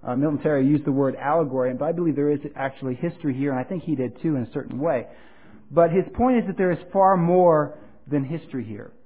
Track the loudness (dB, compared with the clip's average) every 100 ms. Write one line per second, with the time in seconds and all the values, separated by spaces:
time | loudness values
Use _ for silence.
0 | -4 -2 0 0 0 2 2 2 0 0
1 | 0 -2 -2 0 0 -2 -2 -2 -4 -2
2 | -2 0 0 0 -4 -6 -8 -6 -8 -4
3 | -6 -4 -6 -2 -2 -4 -6 -8 -4 -4
4 | -4 -4 -4 -4 -4 -8 -8 -4 -2 -2
5 | -4 -18 -20 -20 -20 -20 -2 2 4 4
6 | -2 0 2 2 0 0 0 0 -2 4
7 | 6 6 4 6 6 4 0 -8 -20 -20
8 | -4 -4 -2 -8 -8 -10 -10 -12 -16 -20